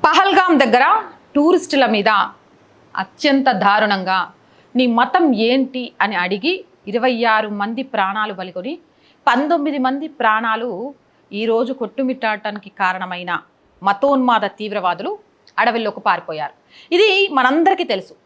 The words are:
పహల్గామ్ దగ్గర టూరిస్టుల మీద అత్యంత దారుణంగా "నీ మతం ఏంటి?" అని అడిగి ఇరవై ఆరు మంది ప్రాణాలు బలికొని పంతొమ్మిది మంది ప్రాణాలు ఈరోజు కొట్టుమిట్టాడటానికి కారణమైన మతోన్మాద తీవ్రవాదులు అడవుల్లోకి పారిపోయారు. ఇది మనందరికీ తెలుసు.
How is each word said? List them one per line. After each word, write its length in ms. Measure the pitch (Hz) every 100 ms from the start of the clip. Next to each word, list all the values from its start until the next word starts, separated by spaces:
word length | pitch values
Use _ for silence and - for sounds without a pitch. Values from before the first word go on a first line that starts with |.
| 302
పహల్గామ్ 540 | 320 392 381 370 302
దగ్గర 440 | 254 233 285 440 - - _ 285
టూరిస్టుల 500 | 302 359 - 277 240
మీద 240 | 214 196 208 - - _ _ _ _ _ -
అత్యంత 560 | 190 - 294 277 269
దారుణంగా 800 | 208 196 208 214 196 185 185 - _ _ _ _ 240
"నీ 120 | 254
మతం 480 | 233 269 370 330 214
ఏంటి?" 580 | 226 262 262 254 240 _
అని 140 | 202 190
అడిగి 500 | 180 202 269 370 - _ -
ఇరవై 360 | 220 247 233
ఆరు 260 | 233 214 214
మంది 340 | 208 202 226
ప్రాణాలు 500 | 262 220 190 208 214
బలికొని 460 | 190 185 180 202 339 _ _ _ _ -
పంతొమ్మిది 500 | 240 294 339 285 285
మంది 300 | 254 277 311
ప్రాణాలు 880 | - 233 214 226 220 240 185 247 277 _ _ _
ఈరోజు 400 | 202 220 226 240
కొట్టుమిట్టాడటానికి 960 | 262 214 - 254 254 226 214 214 208 196
కారణమైన 720 | - 190 185 185 180 180 170 - _ _ _
మతోన్మాద 600 | 190 196 277 277 254 226 202
తీవ్రవాదులు 760 | - 208 208 180 165 254 415 _ _ _ -
అడవుల్లోకి 420 | 226 226 220 208
పారిపోయారు. 540 | 208 175 - 156 147 _ _ - -
ఇది 360 | 330 427 381 392
మనందరికీ 520 | 285 254 294 339 381
తెలుసు. 300 | 349 247 - -